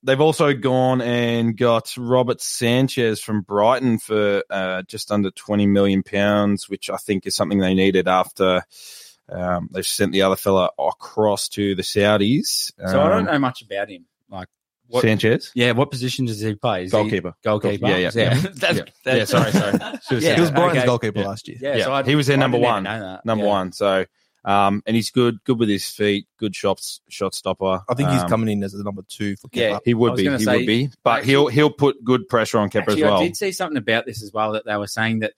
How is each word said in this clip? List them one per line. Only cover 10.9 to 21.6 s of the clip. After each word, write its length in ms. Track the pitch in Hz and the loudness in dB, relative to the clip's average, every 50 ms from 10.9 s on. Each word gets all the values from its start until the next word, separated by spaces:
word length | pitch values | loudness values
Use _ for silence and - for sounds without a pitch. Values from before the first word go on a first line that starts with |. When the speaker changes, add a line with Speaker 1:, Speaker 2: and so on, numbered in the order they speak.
| - _ - - - - 107 107 101 98 - - | -4 _ -14 -12 -2 0 0 2 2 0 -4 -8
Speaker 1:
to 260 | - - 104 101 98 | -4 -2 -2 -2 -2
the 60 | 92 | -2
Saudis. 880 | 92 - - 104 101 104 107 104 101 104 123 151 - - - - - - - _ | -4 -4 0 2 2 4 4 4 4 2 2 0 0 -2 -4 -4 -6 -8 -10 _
Speaker 2:
So 60 | 92 92 92 135 | -6 -2 0 2
I 80 | 147 160 | 2 4
don't 20 | 190 214 | 2 2
Speaker 1:
Um, 60 | - | 0
Speaker 2:
know 140 | - 160 143 | 0 0 0
much 220 | 139 127 123 - | 0 -2 -4 -6
about 280 | 120 113 - 98 101 104 | -14 _ -8 -6 -6 -8
him. 160 | 98 85 85 _ _ _ _ _ | -10 -20 -20 _ _ _ _ _
Like, 180 | 104 95 92 - _ _ _ _ _ _ _ _ | -14 -14 -14 -14 _ _ _ _ _ _ _ _
what 140 | 117 123 | -2 0
Speaker 1:
Sanchez? 500 | 123 113 110 98 - 110 117 123 - - - | 2 2 2 4 4 2 2 2 -2 -6 -2
Speaker 2:
Yeah, 200 | 123 120 123 117 | 0 2 2 2
what 180 | 117 139 143 | 2 0 -2
position 340 | - 127 120 127 123 - 131 | -2 -6 -6 -6 -4 -4 -4
does 140 | 120 110 101 | -4 -4 -4
he 160 | 107 110 107 | -4 -4 -4
play? 300 | 98 - 123 107 92 92 | -2 -2 -2 -2 -2 -4
Is 60 | 92 - | -2 0
he 40 | 110 | 0
Speaker 1:
Goalkeeper. 360 | 107 107 107 92 82 90 82 _ _ | 0 2 0 -2 -4 -4 -12 _ _
Speaker 2:
goalkeeper? 440 | 113 107 107 101 - 101 95 - 101 | 0 0 0 0 -2 -2 0 0 0
Speaker 1:
Yeah, 80 | 98 92 | 2 2
yeah. 140 | 90 85 92 | 0 0 0
Speaker 2:
Yeah. 180 | 117 110 - 120 | 0 2 2 2
<laughs> 60 | 127 | 2
Speaker 1:
Yeah. 80 | 160 190 190 | 0 -2 -4
Speaker 2:
That's, 220 | - - 170 175 - | -4 -2 0 0 0
Speaker 1:
Yeah. 60 | - - _ _ _ | -2 -6 _ _ _
Speaker 2:
that's 140 | 131 131 117 | 0 0 0
Speaker 1:
Yeah, 80 | 107 | 2
sorry, 260 | - - - - 110 | 2 2 2 2 4
sorry. 200 | 104 190 - 101 | 2 2 2 2
Speaker 2:
<laughs> 80 | 101 - | 0 -2
Speaker 1:
Should 20 | |
have 200 | - - - 262 - - | -2 -4 -12 -12 -4 -2
Speaker 2:
Yeah, 80 | 135 120 | -2 0
Speaker 1:
said 140 | 151 170 - | 2 2 4
Speaker 3:
He 60 | 175 | 4
was 80 | 170 160 | 2 2
Speaker 1:
that. 40 | 139 | 2
Speaker 3:
Brighton's 220 | 139 175 175 170 135 | 2 2 2 2 2
Speaker 2:
okay. 80 | 127 | 2
Speaker 3:
goalkeeper 340 | 123 123 117 - 110 101 104 | 2 2 2 0 -4 -2 -2
Speaker 2:
Yeah. 80 | 101 98 | -4 -4
Speaker 3:
last 200 | 98 107 - - | -4 -10 -12 -14
year. 80 | - | -14
Speaker 2:
Yeah, 160 | 120 | -10